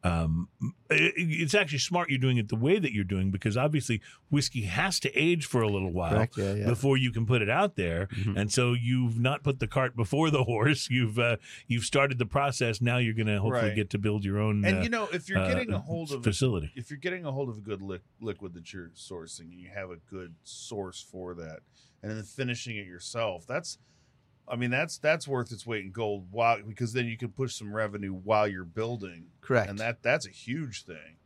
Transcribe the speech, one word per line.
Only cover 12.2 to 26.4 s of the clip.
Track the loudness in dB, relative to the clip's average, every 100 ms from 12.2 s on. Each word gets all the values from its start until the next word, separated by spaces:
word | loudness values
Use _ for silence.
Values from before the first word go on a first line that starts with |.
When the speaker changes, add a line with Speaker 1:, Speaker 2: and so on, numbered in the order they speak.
| 0
Speaker 1:
process. | 2 0 2 0 2
Now | 2 2
you're | 2
gonna | 2 0 2
hopefully | 2 2 2
Speaker 3:
Right. | 0
Speaker 1:
get | 0
to | 0
build | 0 0
your | 0 2
own, | 2 4
Speaker 3:
And, | 4 4
Speaker 1:
uh, |
Speaker 3:
you | 2
know, | 0 -2
if | -4 -2
you're | 0
Speaker 1:
uh, | 2
Speaker 3:
getting | 0 0
a | -4
hold | -2 -6 -4
of | -2
a |
Speaker 1:
facility. | 0 2 2 2 -4 -10
Speaker 3:
if | -12
you're | -8
getting | -6 -4 -6
a |
hold | -4 -6
of | -6
a |
good | -8 -6
li-, | -6 -8 _ _
liquid | -8 -8 -10
that | -14 -14
you're | -14 -14 -16
sourcing | -14 -12 -12 -16 -16
and | -18
you | -14
have | -10 -10
a | -12 _
good | -14 -12 -16
source | -18 -16 -10 -8 -8 -10
for | -16 -12 -12 -10
that, | -12 -14 _ _ _ _
and | -10
then | -8
finishing | -10 -6 -6 -4 -6 -10
it | -10
yourself, | -14 -10 -4 -2 -4 -6
that's, | -6 -6 -14 _ _ _ _ _ _ -8
I | -4
mean, | 0
that's, | 0 -2 -2
that's | 0 0 0
worth | -2 -2
its | -8 -4
weight | -4 -4
in |
gold. | -4 -2 -2 -6
While, | 2